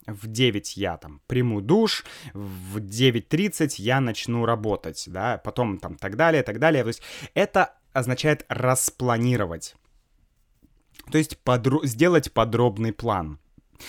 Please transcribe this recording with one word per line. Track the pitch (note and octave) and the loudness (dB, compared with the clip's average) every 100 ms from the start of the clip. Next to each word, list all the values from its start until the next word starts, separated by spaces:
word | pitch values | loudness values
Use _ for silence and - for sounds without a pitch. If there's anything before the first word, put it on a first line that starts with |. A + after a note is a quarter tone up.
| - | -12
в | G2 A2+ | -12 -8
девять | A2 B2 G2+ - G2 | 0 2 2 -4 -4
я | F#2+ E2 | -4 -4
там | E2 D2 - | -10 -18 -4
приму | B2 B2 G#2 | 0 0 0
душ, | G2+ G3+ A3 - - - C#3+ | 2 4 4 0 -8 -16 -16
в | G2 G2 F#2 F#2 G#2 | -12 -12 -12 -10 -8
девять | G2 A2 C3 A#2 - | -6 2 2 2 0
тридцать | D#3 G3+ - D3+ - | 0 0 -2 -4 -2
я | G#2 C3+ | -2 0
начну | B2 G#2 - A#2 A#2 | 0 -4 -4 -2 0
работать, | A2 G#2+ F#2+ E2 D2+ - | 0 0 -4 -4 -12 -10
да, | F2+ A2+ G#2+ | -6 -4 -4
потом | - - A#2 F#2 | -4 -2 -2 -2
там | F2 - | -8 -10
так | G2 G#2+ | -6 0
далее, | E3 D#3 | 2 2
так | A#2 A2 | 0 0
далее. | D#3+ C#3+ | 2 2
То | A2+ | 0
есть | A#2 - - C#3 | -6 -12 -16 -6
это | - G3+ G3 E3+ - _ | 0 2 2 0 -2 _
означает | C3+ B2 B2+ D#3 D3+ - | -4 -2 0 0 0 -2
распланировать. | B2 B2+ C3 - - B2 A2+ A#2+ A#2+ F2+ E2 - - _ _ _ _ _ _ _ _ _ _ _ - - | -2 2 2 0 -2 0 2 2 2 0 -6 -12 -18 _ _ _ _ _ _ _ _ _ _ _ -20 -2
То | D#3 | 0
есть | D3+ - | 0 -2
подро-, | - B2 B2+ D3 | 2 2 4 2
сделать | C#3+ A2 F3 E3 - | 0 2 6 6 4
подробный | - A2+ A#2 A#2+ G#2 A2+ | 2 2 4 2 2 -2
план. | - A#2 F#2+ D#2 D2+ _ _ _ - | -2 0 0 -2 -8 _ _ _ -20